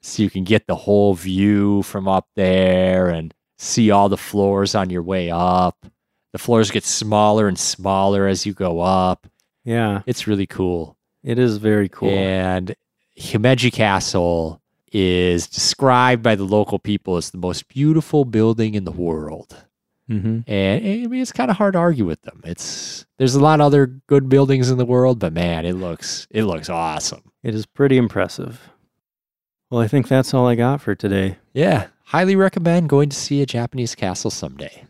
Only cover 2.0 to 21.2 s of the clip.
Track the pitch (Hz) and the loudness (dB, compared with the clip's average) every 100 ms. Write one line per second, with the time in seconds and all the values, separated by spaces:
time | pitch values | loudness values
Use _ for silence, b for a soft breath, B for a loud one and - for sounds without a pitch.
2 | 95 92 - - 92 92 92 92 92 92 | -2 -2 -2 -2 2 4 4 2 2 2
3 | 90 82 80 _ _ - - - 110 101 | 0 -2 -8 _ _ -16 -6 2 4 4
4 | 101 98 - 104 98 98 98 107 92 90 | 2 0 -4 0 2 2 0 -2 -2 -4
5 | 85 95 87 85 90 90 90 - - _ | -4 -4 -2 0 2 2 0 -2 -20 _
6 | _ _ _ 92 - 117 107 107 - - | _ _ _ -10 0 2 2 -2 -4 -6
7 | 107 104 107 107 104 90 - - 95 98 | 0 2 4 4 0 -2 -6 -6 -2 0
8 | 98 101 98 90 104 95 92 85 90 92 | 2 0 0 -2 -4 -4 -4 -2 0 2
9 | 92 90 - _ _ _ 120 117 110 101 | 0 -2 -10 _ _ _ -4 -2 0 -2
10 | 127 120 - 101 95 - 92 87 78 _ | -6 -6 -2 -2 -4 -4 -2 -4 -8 _
11 | _ _ 135 120 123 104 107 104 98 - | _ _ -6 0 0 0 0 2 0 -2
12 | 110 98 95 95 92 92 92 - _ _ | -2 0 0 0 -2 -2 -4 -12 _ _
13 | _ - - 107 117 131 123 - 107 95 | _ -18 -6 0 2 2 2 2 2 2
14 | - 95 87 85 80 80 _ _ _ 104 | 0 -2 0 0 -4 -8 _ _ _ 0
15 | 92 90 90 87 85 - - - 135 123 | 2 2 2 0 -2 -4 -4 2 2 4
16 | 127 120 113 104 95 107 101 101 - 104 | 4 2 2 0 0 0 0 -4 -4 -4
17 | - 87 - 92 90 87 - 131 147 156 | -2 -4 -4 -8 -6 -6 -8 -2 2 2
18 | - 151 131 110 110 113 110 104 90 80 | 2 0 2 2 2 2 -2 -2 -6 -6
19 | 85 78 76 82 - - _ _ _ _ | -4 -4 -8 -14 -18 -20 _ _ _ _
20 | - 110 110 113 117 101 95 117 214 220 | -8 -4 -4 -4 -4 0 2 0 -2 -4
21 | 233 254 | -4 -4